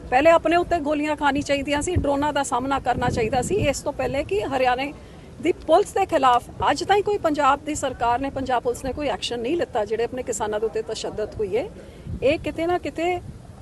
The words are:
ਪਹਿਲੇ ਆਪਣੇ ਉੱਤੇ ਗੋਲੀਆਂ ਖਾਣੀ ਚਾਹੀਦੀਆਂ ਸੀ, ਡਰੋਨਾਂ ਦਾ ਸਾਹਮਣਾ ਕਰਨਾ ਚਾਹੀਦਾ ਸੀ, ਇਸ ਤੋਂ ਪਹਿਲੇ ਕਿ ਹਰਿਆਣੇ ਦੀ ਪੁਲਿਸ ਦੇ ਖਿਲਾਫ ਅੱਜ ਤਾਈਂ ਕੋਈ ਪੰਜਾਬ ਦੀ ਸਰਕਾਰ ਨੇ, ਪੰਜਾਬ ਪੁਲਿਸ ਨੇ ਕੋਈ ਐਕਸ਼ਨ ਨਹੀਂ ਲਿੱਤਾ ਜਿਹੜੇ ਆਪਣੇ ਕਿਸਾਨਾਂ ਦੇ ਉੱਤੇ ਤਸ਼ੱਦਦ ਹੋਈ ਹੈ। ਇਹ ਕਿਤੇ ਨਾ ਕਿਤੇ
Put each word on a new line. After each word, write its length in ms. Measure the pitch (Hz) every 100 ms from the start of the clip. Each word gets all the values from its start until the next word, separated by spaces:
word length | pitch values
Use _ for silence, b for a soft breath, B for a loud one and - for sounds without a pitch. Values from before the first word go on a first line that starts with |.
| -
ਪਹਿਲੇ 200 | 254 311
ਆਪਣੇ 260 | 330 320 349
ਉੱਤੇ 220 | 349 339
ਗੋਲੀਆਂ 380 | 285 302 302 294
ਖਾਣੀ 260 | 285 277
ਚਾਹੀਦੀਆਂ 400 | 285 285 277 285
ਸੀ, 140 | 302 339
ਡਰੋਨਾਂ 360 | 285 277 294
ਦਾ 100 | 285
ਸਾਹਮਣਾ 360 | 269 240 262 277
ਕਰਨਾ 300 | 254 240 247
ਚਾਹੀਦਾ 340 | 247 220 262
ਸੀ, 120 | 240
ਇਸ 260 | 381 294 269
ਤੋਂ 120 | 302
ਪਹਿਲੇ 320 | 277 254 269
ਕਿ 180 | - 392
ਹਰਿਆਣੇ 480 | 403 269 254 247 285 - B B B B
ਦੀ 100 | 320
ਪੁਲਿਸ 400 | 359 - 330 403
ਦੇ 140 | 415 381
ਖਿਲਾਫ 380 | 320 262 240 - - 202
ਅੱਜ 140 | 294
ਤਾਈਂ 180 | 359 403
ਕੋਈ 160 | 403 403
ਪੰਜਾਬ 420 | 339 294 277 285
ਦੀ 100 | 302
ਸਰਕਾਰ 440 | 302 269 247 240 247
ਨੇ, 120 | 277
ਪੰਜਾਬ 320 | 269 262 240
ਪੁਲਿਸ 220 | 247 240
ਨੇ 80 | 262
ਕੋਈ 160 | 247 285
ਐਕਸ਼ਨ 320 | 185 - 240
ਨਹੀਂ 160 | 233 339
ਲਿੱਤਾ 280 | 262 233
ਜਿਹੜੇ 200 | 208 220
ਆਪਣੇ 180 | 233 254
ਕਿਸਾਨਾਂ 380 | 254 214 214 214
ਦੇ 60 | 220
ਉੱਤੇ 160 | 220
ਤਸ਼ੱਦਦ 520 | 220 220 - 196 208
ਹੋਈ 220 | - 202 208
ਹੈ। 120 | 403 B B B B -
ਇਹ 160 | 247 320
ਕਿਤੇ 280 | 302 302 330
ਨਾ 120 | 349
ਕਿਤੇ 420 | 311 302 339 349 - - - -